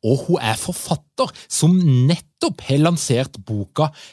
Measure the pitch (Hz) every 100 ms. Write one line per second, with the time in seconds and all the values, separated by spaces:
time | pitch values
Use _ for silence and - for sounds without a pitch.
0 | 110 131 - 175 113 113 - 180 - 151
1 | _ - - - - - 156 185 175 127
2 | 127 170 - _ 339 - - 139 156 170
3 | - 120 131 - 98 107 98 - 151 151
4 | -